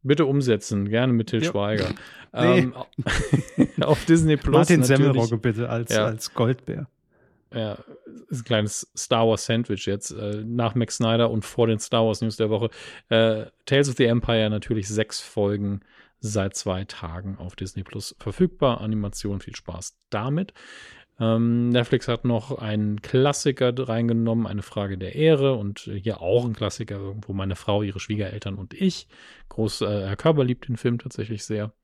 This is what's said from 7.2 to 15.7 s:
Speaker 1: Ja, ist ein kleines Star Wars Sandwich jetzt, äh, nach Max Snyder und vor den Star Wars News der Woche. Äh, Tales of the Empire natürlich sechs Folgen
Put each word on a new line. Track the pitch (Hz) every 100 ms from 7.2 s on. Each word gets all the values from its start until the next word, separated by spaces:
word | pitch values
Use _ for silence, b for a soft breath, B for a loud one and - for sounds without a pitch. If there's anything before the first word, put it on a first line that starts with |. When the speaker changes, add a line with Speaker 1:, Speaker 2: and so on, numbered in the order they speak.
| _ _ _
Speaker 1:
Ja, | 120 107 101 - - - - -
ist | 123
ein | 113
kleines | 110 104 - - -
Star | - 117 113
Wars | 107 -
Sandwich | 117 120 98 -
jetzt, | 101 -
äh, | - 104 104 110
nach | 120 117 123
Max | 113 -
Snyder | 113 117 117
und | 113
vor | - - 117
den | 110
Star | - 117 113
Wars | 104
News | 113 -
der | 110
Woche. | 107 113 B B B _
Äh, | 113 113 110 - _ -
Tales | 139 139
of | 120
the | 120
Empire | 117 - 117 107
natürlich | 104 - 110 98
sechs | 107 107 -
Folgen | - - 101 104 101